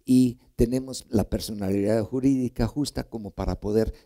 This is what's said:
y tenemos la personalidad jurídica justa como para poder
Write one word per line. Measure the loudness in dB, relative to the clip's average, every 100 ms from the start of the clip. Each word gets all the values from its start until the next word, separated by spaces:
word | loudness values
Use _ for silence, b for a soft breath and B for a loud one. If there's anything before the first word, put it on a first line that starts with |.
| 2
y | 4 4 -2 _ -2
tenemos | 0 0 -6 -12 -2
la | -2 0
personalidad | -4 -6 -6 -2 0 2 0
jurídica | 0 0 2 2 0 -2 -2
justa | -2 -6 -6 -10
como | -10 -10
para | -6 -4 -4
poder | 0 2 0 B